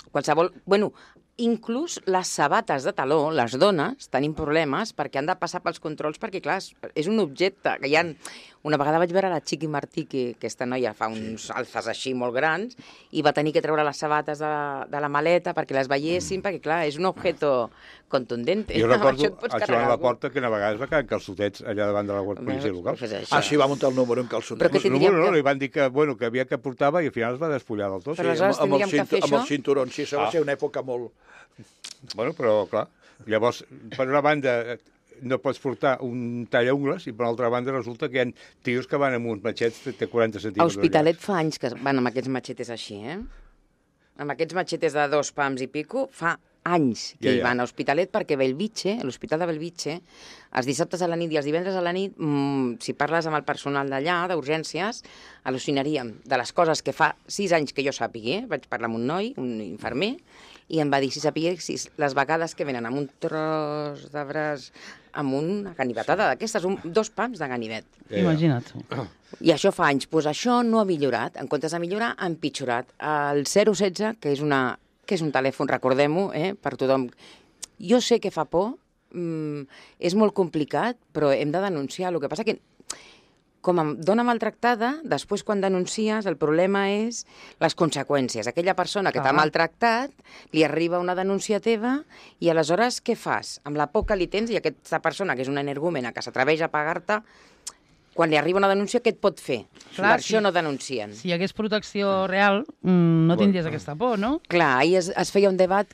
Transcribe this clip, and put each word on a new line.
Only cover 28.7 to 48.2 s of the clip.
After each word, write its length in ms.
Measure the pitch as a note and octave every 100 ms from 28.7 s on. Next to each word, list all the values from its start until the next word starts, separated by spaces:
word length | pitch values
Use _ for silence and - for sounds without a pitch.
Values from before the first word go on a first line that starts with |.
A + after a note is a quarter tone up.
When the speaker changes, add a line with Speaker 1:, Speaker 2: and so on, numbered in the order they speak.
Speaker 2:
el 60 | C#3
Speaker 1:
tindríem 100 | G3
que 80 | D3
Speaker 2:
cintu-, 240 | - G3
Speaker 1:
fer 0 |
Speaker 2:
amb 100 | D3
el 40 | C#3+
Speaker 1:
això? 80 | A#3+
Speaker 2:
cinturó, 320 | C#3+ B2 C#3 B2+
sí, 160 | -
això 160 | C#3+ C#3+
va 80 | G#2
Speaker 3:
Ah. 60 |
Speaker 2:
ser 100 | D#3+
una 100 | C#3+ C#3
època 240 | D3 C#3
molt, 300 | B2+ B2 A2+ _ _ - - - A2 _ - - -
Speaker 3:
Bueno, 180 | G2 B2
però, 360 | E3 B2 G#2+ F#2+
clar, 160 | G#2+ - _ _ - -
llavors, 380 | G#2+ A#2+ A#2 - C3 A2+ B2
per 100 | C3
una 140 | C#3+
banda, 560 | C#3+ D3+ C3+ A#2+ A#2 A#2+ _ _ _ -
no 180 | B2 B2+
pots 180 | C3+ A#2+
portar 380 | C#3 A#2+ D3 B2+
un 460 | B2+ B2 A#2+ A#2+ A#2
tallaungles 600 | B2+ B2 C#3 C#3 F3+ C#3+
i, 40 |
per 140 | A2 A#2+
altra 220 | A#2 A#2+
banda, 240 | B2 B2
resulta 360 | C3+ A2+ A#2 D3
que 80 | B2+
hi 40 |
ha 120 | B2 - - _
tios 240 | C3 B2 B2+
que 100 | D3
van 160 | C#3
amb 120 | B2 A#2
uns 160 | G#2+
matxets 380 | A2 G#2 A#2 - C#3 -
de 80 | G#2
quaranta 320 | A#2 A2+ G#2
centímetres 240 | G#2 F#2+
Speaker 1:
A 160 | E3 G2
Hospitalet 380 | F3+ - D#3 E3+
Speaker 3:
llargs. 80 | -
Speaker 1:
fa 120 | F#3
anys 200 | D#3+ -
que 120 | C3 A2+
van 160 | C#3 C3+
amb 80 | B2
aquests 220 | A#2+ B2
matxetes 400 | C3 A#2+ B2 A#2+
així, 300 | A2+ - G2+
eh? 160 | A2 F3+ A#3+ - - _ _ _ _ _ _ -
Amb 120 | D3
aquests 240 | C3+ D#3+
matxetes 380 | F3 F3 E3 E3
de 140 | D3 D3
dos 240 | D3 C3+
pams 280 | - C#3 C3
i 60 | C3
pico, 420 | D3+ D3 B3 C4+
fa 240 | - E3 E3 _ _
anys 520 | E3 F3 C3+ G#2+ - -
que 80 | C3
Speaker 3:
Ja, 40 |
Speaker 1:
hi 40 | B2+
Speaker 3:
ja. 40 | A#2+
Speaker 1:
van 100 | B2
a 40 |
Hospitalet 480 | B2 - C#3 C#3+ F#3
perquè 240 | G#3+